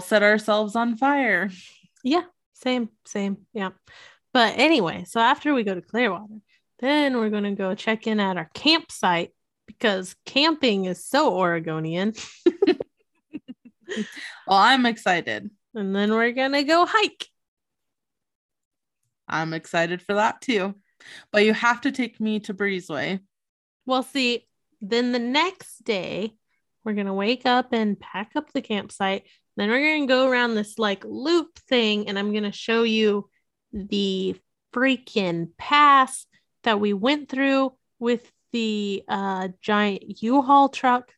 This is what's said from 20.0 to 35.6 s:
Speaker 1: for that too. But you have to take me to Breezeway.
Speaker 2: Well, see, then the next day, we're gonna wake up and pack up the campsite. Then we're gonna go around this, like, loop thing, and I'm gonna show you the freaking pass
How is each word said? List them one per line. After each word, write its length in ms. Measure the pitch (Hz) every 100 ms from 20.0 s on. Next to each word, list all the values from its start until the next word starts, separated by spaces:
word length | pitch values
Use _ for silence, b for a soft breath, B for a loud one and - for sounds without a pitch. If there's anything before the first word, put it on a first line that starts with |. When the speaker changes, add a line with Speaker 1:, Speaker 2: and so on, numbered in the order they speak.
Speaker 1:
for 120 | -
that 260 | 202 226 -
too. 340 | - 214 190 196 _ _ B B B
But 120 | 208
you 80 | 214
have 280 | 214 240 233
to 100 | 285
take 280 | 269 240 -
me 200 | 220 214
to 140 | 214
Breezeway. 680 | 190 202 185 170 143 147 190 - _ _ _ _ _ 247
Speaker 2:
Well, 160 | 254
see, 440 | 254 277 240 233 - _ _ _
then 320 | 196 233 247
the 60 | 247
next 680 | 240 285 359 - - -
day, 500 | - 196 160 170 220 - _ _ _ _
we're 100 | 220
gonna 200 | 208 196
wake 320 | 196 202 247 254
up 260 | 247 254
and 260 | 233 214 196
pack 340 | - 185 220 302
up 160 | 302
the 100 | 269
campsite. 640 | - 208 202 - 196 196 - b _ -
Then 140 | 208
we're 240 | 247 302
gonna 120 | 311 262
go 220 | 254 262
around 260 | 247 240
this, 240 | 214 208 -
like, 260 | 208 196
loop 540 | 214 214 285 339 311 - -
thing, 400 | 247 214 208 202
and 100 | 196
I'm 140 | 208
gonna 200 | 214 208
show 300 | - - 226
you 460 | 233 220 214 202 - _ _ _ _
the 640 | 208 202 202 196 190 185 185 _ _ _
freaking 760 | 247 269 254 - 214 185 170 165
pass 720 | -